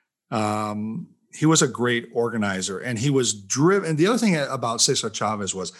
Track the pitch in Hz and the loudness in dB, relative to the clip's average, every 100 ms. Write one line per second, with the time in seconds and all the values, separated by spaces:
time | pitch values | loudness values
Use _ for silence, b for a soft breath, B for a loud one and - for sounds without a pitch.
0 | _ _ _ 113 107 107 107 107 110 120 | _ _ _ -2 0 -2 -4 -4 -6 -8
1 | - _ _ - 151 156 143 107 123 120 | -12 _ _ 0 4 4 2 0 0 0
2 | 117 120 117 113 101 95 92 92 123 113 | -2 -2 -2 0 -2 -2 -4 -6 -6 -2
3 | 139 135 123 104 98 113 165 202 160 151 | 0 2 2 -2 -4 2 4 4 2 2
4 | 185 226 226 160 135 131 120 117 - 131 | 2 4 2 2 0 -2 -2 0 2 2
5 | 113 - 107 107 95 95 87 B | -2 -4 -4 -2 -4 -6 -8 B